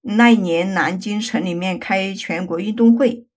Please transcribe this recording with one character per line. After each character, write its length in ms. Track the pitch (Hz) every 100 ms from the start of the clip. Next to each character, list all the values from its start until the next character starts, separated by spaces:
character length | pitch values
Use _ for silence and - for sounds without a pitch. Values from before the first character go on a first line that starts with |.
那 300 | 262 208 233
一 60 | 226
年 340 | 185 165 185
南 260 | 185 151 185
京 220 | 208 208
城 240 | 226 226
里 80 | 185
面 260 | 170 185 180
开 360 | - 190 190
全 320 | 190 - 165 185
国 120 | 170
运 160 | 202
动 220 | 220 233 233
会 300 | 262 - _